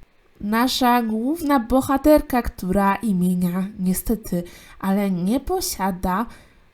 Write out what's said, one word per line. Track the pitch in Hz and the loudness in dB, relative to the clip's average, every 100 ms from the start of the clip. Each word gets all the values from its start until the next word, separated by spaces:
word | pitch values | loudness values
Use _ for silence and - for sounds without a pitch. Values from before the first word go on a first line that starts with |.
| - _ _ _ | -20 _ _ _
Nasza | 202 226 247 - 247 240 | -2 0 0 2 2 2
główna | 226 220 247 339 294 277 | 2 -2 -2 -2 0 0
bohaterka, | 220 262 262 269 302 302 - 247 | 2 0 2 2 6 4 4 -2
która | - - 185 196 196 196 | -2 -6 -2 2 2 0
imienia | 226 185 180 180 180 180 190 208 | 0 2 2 2 0 -2 -6 -2
niestety, | 185 185 - 214 - 175 175 - - - | -2 -2 -2 -4 -2 -6 -6 -14 -20 -8
ale | 196 196 196 | -2 0 0
nie | 180 180 269 | 0 0 -2
posiada, | 277 370 - - 190 180 185 185 233 - - _ _ | -2 -4 -4 -4 -4 -2 -2 -2 -4 -10 -20 _ _